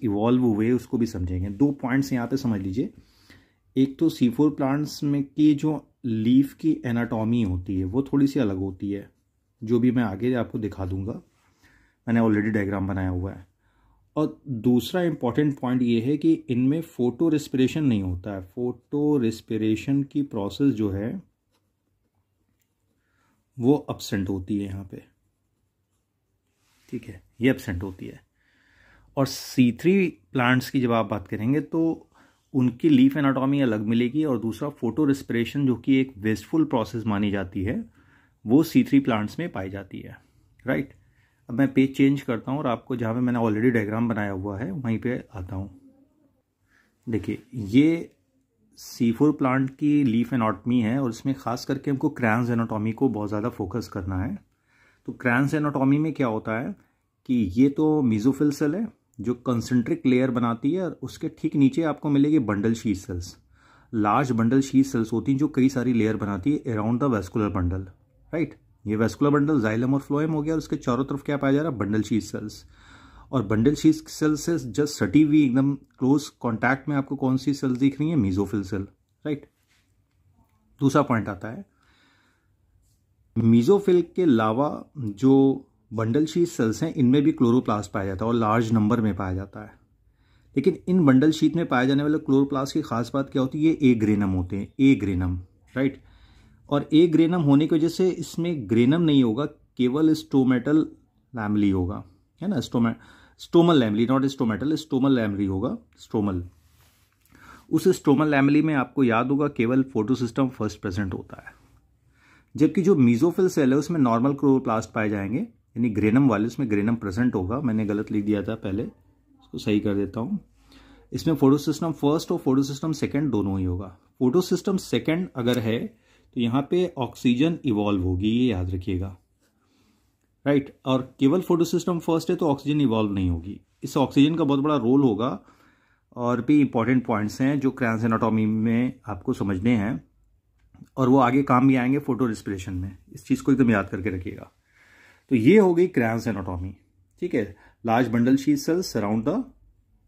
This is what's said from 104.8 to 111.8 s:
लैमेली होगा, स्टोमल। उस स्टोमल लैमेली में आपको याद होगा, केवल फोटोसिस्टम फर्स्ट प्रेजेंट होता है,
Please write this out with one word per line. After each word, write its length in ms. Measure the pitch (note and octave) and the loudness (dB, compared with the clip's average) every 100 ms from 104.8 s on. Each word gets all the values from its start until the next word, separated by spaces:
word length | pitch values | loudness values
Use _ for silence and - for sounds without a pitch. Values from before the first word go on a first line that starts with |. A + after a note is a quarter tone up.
| - C3+ C3+ | -4 0 2
लैमेली 340 | C3 A2 G2 G2 | 2 0 -2 -2
होगा, 320 | F#2+ A#2 A#3 - _ | -2 -4 -6 -12 _
स्टोमल। 460 | - A#2 G2+ F#2 F2+ - _ _ _ _ _ _ _ - - - - | -8 -2 -2 -4 -8 -16 _ _ _ _ _ _ _ -20 -20 -20 -4
उस 180 | D#3+ F#3+ | 0 2
स्टोमल 400 | - - C#3 D#3 | 2 2 2 4
लैमेली 340 | C#3+ C#3 C#3+ | 4 4 4
में 120 | D#3 | 2
आपको 300 | D3 B2 - | 0 -2 0
याद 240 | B2+ A2+ C3 | 2 2 2
होगा, 200 | C#3 D3 | 0 -2
केवल 340 | C#3+ A#2 C3 | -2 0 0
फोटोसिस्टम 680 | C3 A#2 G#2+ B2+ A#2+ A#2 C3+ | 0 -2 -2 -2 -2 -2 -2
फर्स्ट 320 | - G#2+ F2+ | -2 -6 -6
प्रेजेंट 340 | G#2+ F#2 G2 | -6 -4 -4
होता 280 | - - - - | -6 -12 -18 -20
है, 80 | - _ _ | -20 _ _